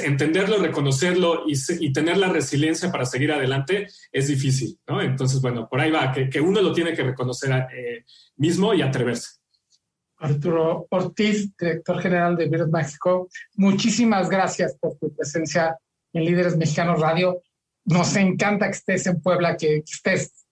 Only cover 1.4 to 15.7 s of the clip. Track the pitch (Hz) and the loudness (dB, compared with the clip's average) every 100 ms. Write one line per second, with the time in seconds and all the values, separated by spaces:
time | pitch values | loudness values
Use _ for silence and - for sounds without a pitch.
1.4 | 156 139 - 170 151 139 160 180 185 165 | 0 -4 -2 -4 -2 0 0 2 2 0
2.4 | 131 135 156 165 180 - - 131 151 147 | 0 0 0 0 -2 -2 -4 -2 0 0
3.4 | 131 135 135 202 196 - - 139 135 139 | 0 -2 0 -2 -2 -14 -8 -4 0 0
4.4 | 131 131 - - - 180 165 131 131 135 | 0 0 -2 -10 -6 -4 -2 -2 0 0
5.4 | 127 120 110 127 156 156 131 135 135 143 | 0 -4 -4 -2 0 0 0 -2 -2 0
6.4 | 165 214 180 170 170 165 127 123 127 123 | 2 2 2 0 -2 -2 -2 -2 -4 -4
7.4 | 139 131 131 127 120 117 - - _ - | -2 -2 -2 -6 -10 -10 -14 -20 _ -2
8.4 | 151 175 208 185 131 127 120 117 - - | 0 2 2 2 2 0 -2 -2 -8 -18
9.4 | _ _ _ _ _ _ _ - 156 143 | _ _ _ _ _ _ _ -8 -2 -2
10.4 | 175 165 160 170 - 185 180 - 214 208 | 0 2 2 0 -2 -2 -2 0 0 0
11.4 | 208 - 170 165 - 175 190 175 175 175 | -2 -4 -4 -2 -4 -2 0 2 2 2
12.4 | 151 165 165 165 147 - 180 185 185 - | 0 0 0 0 -2 -2 0 0 -2 -14
13.4 | - - 196 196 233 214 233 196 170 190 | -8 2 2 4 2 2 2 2 2 0
14.4 | 180 - 175 - 160 - 151 - 143 170 | 0 0 -4 -2 -6 -4 -8 -6 -6 -4
15.4 | 151 175 160 | -2 0 0